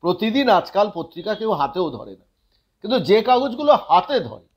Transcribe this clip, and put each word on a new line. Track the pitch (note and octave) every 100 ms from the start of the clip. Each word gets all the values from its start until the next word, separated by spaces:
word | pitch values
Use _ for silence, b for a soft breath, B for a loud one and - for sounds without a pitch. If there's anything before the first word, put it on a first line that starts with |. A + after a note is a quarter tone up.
প্রতিদিন | E3 F3+ A3 A3+ C4+
আজকাল | F#3+ E3+ G3 G#3
পত্রিকা | E3+ D#3+ - E3+ G#3
কেউ | A3
হাতেও | F3+ C#3 F#3 E3+
ধরে | A#2 G#2
না, | F#2+ _ _ _ _ _ _
কিন্তু | G#3 A#3+
যে | D3 G#3
কাগজগুলো | A3 B3+ C#4 A#3+ D4
হাতে | C4+ - E3 F3+ C#4
ধরে | F3+ - _